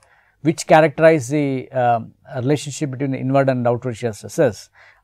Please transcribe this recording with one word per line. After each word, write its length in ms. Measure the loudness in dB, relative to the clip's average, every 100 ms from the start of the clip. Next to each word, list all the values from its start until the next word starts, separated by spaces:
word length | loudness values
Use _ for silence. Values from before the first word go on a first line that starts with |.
| _ _ _ _
which 240 | -4 -2 4
characterize 640 | 4 4 4 4 4 0
the, 440 | -2 -2 -4 -6
um, 400 | -2 0 0 -4 -18 -14 -4
relationship 540 | -2 -2 -4 -8 -6
between 220 | -4 -4
the 60 | -4
inward 300 | 0 2 2
and 180 | 0 0
outward 300 | -2 -4 -6
shear 160 | -8
stresses. 560 | -8 -8 0 0 0 -12 _ -20 _